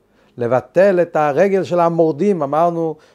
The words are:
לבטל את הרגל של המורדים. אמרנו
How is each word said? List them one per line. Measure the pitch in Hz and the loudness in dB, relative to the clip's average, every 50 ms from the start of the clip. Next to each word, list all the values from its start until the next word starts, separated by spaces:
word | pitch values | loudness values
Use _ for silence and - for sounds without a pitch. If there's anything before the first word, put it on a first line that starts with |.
| _ _ _ _ _ _ _ | _ _ _ _ _ _ _
לבטל | - 120 117 123 127 - - - 175 190 202 190 175 170 | -6 -4 -2 -2 -2 -2 -2 0 2 2 4 4 2 0
את | 165 - | 0 -2
הרגל | 160 151 147 139 143 185 202 196 190 170 | -2 0 0 2 2 0 2 0 0 -2
של | 113 175 175 | -2 0 0
המורדים. | 170 170 170 165 170 156 151 135 180 208 202 170 147 | 0 0 2 2 0 0 0 0 -2 -2 -2 -2 -2
אמרנו | 135 143 156 170 175 170 165 165 160 156 - _ _ _ | -2 0 0 0 0 0 -2 -4 -6 -8 -10 _ _ _